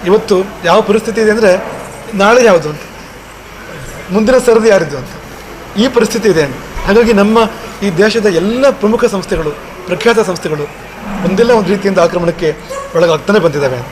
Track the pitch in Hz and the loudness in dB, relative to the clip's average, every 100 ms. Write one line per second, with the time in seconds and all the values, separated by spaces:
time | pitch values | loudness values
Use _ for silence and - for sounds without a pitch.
0 | 180 208 - 180 190 - 170 190 202 214 | 2 0 2 0 -2 -4 2 2 4 0
1 | 220 208 214 214 214 190 - - - - | 0 0 0 2 2 2 -2 -12 -14 -16
2 | - 214 196 240 233 175 151 151 - - | -10 0 4 6 6 4 0 -10 -14 -18
3 | - - - - - - - - - - | -20 -20 -20 -20 -20 -18 -18 -16 -14 -14
4 | - 185 220 254 247 220 220 190 156 139 | -2 0 4 4 4 4 6 4 2 -8
5 | - - - - - - - 196 254 240 | -12 -16 -18 -18 -18 -18 -10 -2 0 2
6 | 214 220 208 165 139 123 - - 170 208 | 0 0 0 2 0 -4 -12 -8 2 2
7 | 226 208 202 226 220 - - - 202 165 | 4 4 4 4 2 -4 -14 -6 -4 2
8 | 214 226 208 165 190 240 277 208 208 233 | 2 2 0 0 0 2 2 2 0 2
9 | 240 196 - 175 156 143 - - - 180 | 0 -2 -4 -4 -4 -8 -14 -16 -8 0
10 | 233 226 190 170 175 151 147 - - - | 2 2 0 -4 -4 -6 -6 -12 -18 -16
11 | 202 202 - 196 233 233 180 196 196 185 | -10 -4 -2 2 4 4 2 0 2 2
12 | 170 175 170 165 165 147 - - - 170 | 2 2 -2 0 -2 -4 -8 -10 -4 0
13 | 170 156 - 208 165 147 139 127 123 | 2 2 2 2 2 0 -2 -2 -8